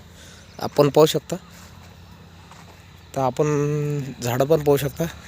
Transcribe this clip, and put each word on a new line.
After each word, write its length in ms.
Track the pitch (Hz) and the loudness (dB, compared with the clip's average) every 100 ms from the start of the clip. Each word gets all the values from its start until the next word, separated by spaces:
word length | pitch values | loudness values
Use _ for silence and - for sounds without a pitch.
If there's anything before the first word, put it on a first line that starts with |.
| - - - - - - | -20 -20 -20 -20 -20 -10
आपण 300 | - - 147 | -6 2 2
पाहू 180 | 151 156 | 6 4
शकता, 300 | 151 - 175 - - - - - - - - - - - - - - - - - 135 | 2 -6 -10 -12 -20 -20 -20 -20 -20 -20 -20 -20 -20 -20 -20 -20 -20 -20 -20 -12 -4
तर 40 | |
आपण 260 | 131 127 151 147 147 147 147 147 135 123 | -4 -2 -2 0 -2 -2 -4 -6 -8 -8
झाडं 220 | 120 123 | -4 0
पण 140 | 139 160 | 2 2
पाहू 180 | 147 143 | 4 2
शकता 280 | 135 - 165 - | 0 -4 -8 -8